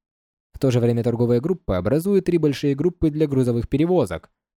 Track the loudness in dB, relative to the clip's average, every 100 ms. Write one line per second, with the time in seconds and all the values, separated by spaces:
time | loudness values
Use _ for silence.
0 | _ _ _ _ _ -2 0 2 2 0
1 | -2 0 2 2 0 -4 -2 -4 0 0
2 | 0 0 2 0 0 0 -2 -2 -2 -2
3 | -2 0 0 0 0 0 -2 -2 0 2
4 | 0 -4 -12 _ _